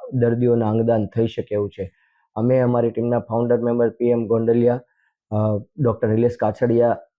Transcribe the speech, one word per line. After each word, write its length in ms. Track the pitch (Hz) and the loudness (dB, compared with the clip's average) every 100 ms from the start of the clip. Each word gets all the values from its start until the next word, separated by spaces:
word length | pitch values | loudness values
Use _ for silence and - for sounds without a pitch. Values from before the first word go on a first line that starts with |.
| - | -6
દર્દીઓના 560 | 131 117 117 120 120 110 | -2 0 2 2 2 0
અંગદાન 380 | 110 113 113 101 | 0 0 0 -2
થઈ 200 | 117 117 | -2 -4
શકે 280 | - - 104 | -4 -6 -4
એવું 140 | 101 | -4
છે. 240 | - 92 - _ _ _ 107 | -8 -14 -14 _ _ _ -4
અમે 240 | 117 127 | 0 2
અમારી 320 | 123 123 117 | 2 0 0
ટીમના 280 | 113 120 120 | -2 -2 -2
ફાઉન્ડર 420 | - 113 120 120 | -2 -2 0 0
મેમ્બર 280 | 120 120 117 | 0 0 0
પી 160 | 110 120 | 0 0
એમ 220 | 117 110 | 0 0
ગોંડલિયા, 540 | 113 113 117 120 120 - _ _ _ _ | 0 2 2 2 0 -6 _ _ _ _
અ, 40 | 107 107 104 - - | -2 -2 -2 -6 -2
ડૉક્ટર 280 | 123 107 110 | -2 0 0
નિલેશ 280 | 110 120 - | 2 0 0
કાછડિયા 520 | 107 104 123 117 120 - - | -4 0 0 2 2 0 -8